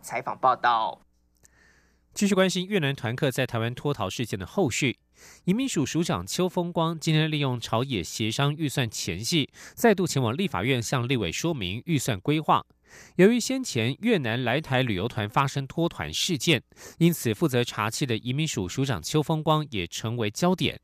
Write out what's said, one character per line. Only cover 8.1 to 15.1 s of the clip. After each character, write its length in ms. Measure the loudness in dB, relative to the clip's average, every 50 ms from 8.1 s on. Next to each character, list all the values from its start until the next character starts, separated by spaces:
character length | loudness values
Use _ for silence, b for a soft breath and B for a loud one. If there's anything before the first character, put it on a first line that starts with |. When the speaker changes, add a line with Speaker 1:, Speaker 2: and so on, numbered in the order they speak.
| -4 -2 -2 -2
Speaker 2:
商 240 | 0 2 0 0 0
预 140 | 0 -2
算 220 | -2 0 0 -2 -2
前 340 | -2 -6 -4 -4 -4 -4 -4
夕， 260 | 0 0 0 0 -2 B B B B B
再 220 | 4 4 6 6
度 100 | 6 2
前 160 | 0 2 2
往 140 | 2 2 2
立 100 | 0 -2
法 180 | -2 -2 -2 0
院 200 | 2 0 0 0
向 240 | 0 -2 -2 0
立 80 | 0 0
委 160 | 0 0 -2
说 220 | -2 -2 -2 -2 -2
明 280 | -2 -4 -6 -6 -6 -2
预 120 | 0 0
算 220 | 0 0 -2 -4 -2
规 220 | 0 0 0 0
划。 240 | 2 2 2 2 2 -4 _ _ B B B B B B B
由 140 | 6 6 6
于 100 | 6 4
先 220 | 0 0 -4 -4
前 360 | -4 -4 -2 0 0 0 -2 -2
越 180 | 0 0 2 2
南 220 | 2 0 -2 0
来 200 | 0 0 0 0
台 200 | 0 0 0 2
旅 140 | 2 2 0
游 100 | 0 -2
团 200 | -2